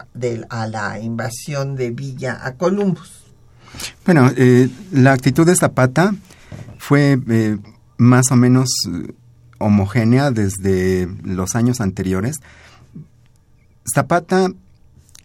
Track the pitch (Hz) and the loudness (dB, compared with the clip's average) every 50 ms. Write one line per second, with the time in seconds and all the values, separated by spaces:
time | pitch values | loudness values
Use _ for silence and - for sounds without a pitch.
0 | - - - 123 127 120 117 113 - - 117 113 110 110 110 107 104 98 104 107 | -20 -20 -12 -8 -6 -6 -6 -8 -10 -10 -8 -8 -8 -8 -6 -6 -8 -8 -8 -8
1 | 113 117 117 117 113 123 117 - - - 147 139 139 139 139 127 123 120 117 135 | -8 -8 -6 -6 -8 -8 -10 -12 -10 -8 -6 -6 -6 -6 -6 -6 -6 -6 -6 -8
2 | 139 135 127 131 135 123 113 - - 131 - - 175 180 196 202 202 190 170 - | -10 -12 -12 -10 -8 -8 -8 -8 -10 -12 -6 -4 -2 -2 0 0 0 -2 -2 -4
3 | - - - - - _ - _ _ _ _ _ _ - - - - - - _ | -8 -16 -20 -20 -20 _ -20 _ _ _ _ _ _ -20 -18 -16 -16 -16 -16 _
4 | - - 175 147 123 131 123 127 127 123 123 123 131 127 127 - - - 175 135 | 0 2 4 6 4 4 4 4 4 6 6 6 4 2 -2 -8 -12 -4 0 2
5 | 127 135 135 127 - - - 165 165 170 180 180 165 135 - - 127 131 127 160 | 4 4 4 2 0 0 2 2 4 4 2 2 0 0 2 2 0 2 2 2
6 | 175 208 202 190 - - - - - - - - - - - - - - 143 143 | 0 0 -2 -6 -10 -16 -20 -20 -20 -20 -20 -18 -18 -20 -20 -10 -2 0 2 2
7 | 147 139 139 127 127 113 113 113 110 107 107 101 101 - - _ _ _ _ - | 4 4 2 0 0 0 0 0 2 0 -2 -4 -8 -14 -20 _ _ _ _ 4
8 | 123 123 127 127 123 - 131 123 123 123 127 127 131 127 - - - - 85 85 | 6 6 6 6 4 4 4 4 4 4 4 2 2 0 -4 -6 -6 -6 -8 -10
9 | - - - _ _ _ _ _ _ _ _ - 104 107 104 104 98 101 - 123 | -10 -12 -16 _ _ _ _ _ _ _ _ -4 0 2 2 2 2 0 -2 0
10 | 110 113 123 135 143 143 123 110 104 95 98 98 95 98 95 92 92 92 95 92 | 2 2 2 2 2 0 0 -2 -2 -2 -4 -4 -2 -2 0 0 0 0 0 0
11 | 90 87 98 104 - 101 92 90 92 90 - 117 117 123 120 123 107 95 92 101 | -2 -4 -8 -10 -10 -8 -6 -4 -4 -4 -2 -2 0 0 0 -2 -4 -4 -4 -4
12 | 92 92 92 92 101 127 156 - - - - - - - - - _ _ - 156 | -4 -2 -2 -2 -4 -6 -8 -10 -14 -20 -20 -20 -20 -20 -20 -20 _ _ -20 -20
13 | 151 _ _ _ _ _ _ _ _ _ _ _ _ _ _ _ _ - - 147 | -20 _ _ _ _ _ _ _ _ _ _ _ _ _ _ _ _ -6 -4 -4
14 | 131 - 170 175 175 - 185 190 190 185 185 - - _ _ _ _ _ _ _ | -2 0 -2 -2 -2 0 0 0 0 0 -4 -8 -16 _ _ _ _ _ _ _
15 | _ _ - - - | _ _ -20 -20 -20